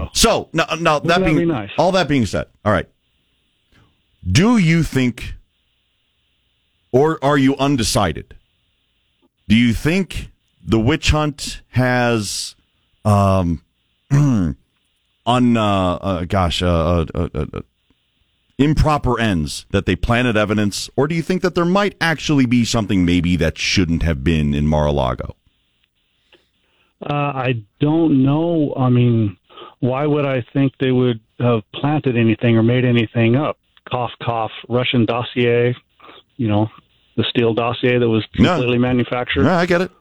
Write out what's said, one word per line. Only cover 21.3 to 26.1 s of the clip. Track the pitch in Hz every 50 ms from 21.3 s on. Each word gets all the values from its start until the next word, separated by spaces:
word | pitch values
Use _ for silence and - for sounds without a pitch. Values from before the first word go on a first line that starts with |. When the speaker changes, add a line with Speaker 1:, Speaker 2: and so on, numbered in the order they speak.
| 185 175
Speaker 2:
that | - 180 -
there | 180 170
might | 175 185 202 208 190 - -
actually | 165 165 156 - - - 151 139 131
be | 117 123 120 113
something | - - 117 104 92 107 92 87
maybe | 85 87 90 82 87 90
that | 76 82 80 - -
shouldn't | - - - 101 90 82 85 80 82
have | 85 80 67 65
been | 87 82 78 73 73 71
in | 73 76 76
Mar-a-Lago? | 76 76 76 73 71 69 64 62 62 - - - - _ _ _ _ _ _ _ _ _ _ _ _ _ _ _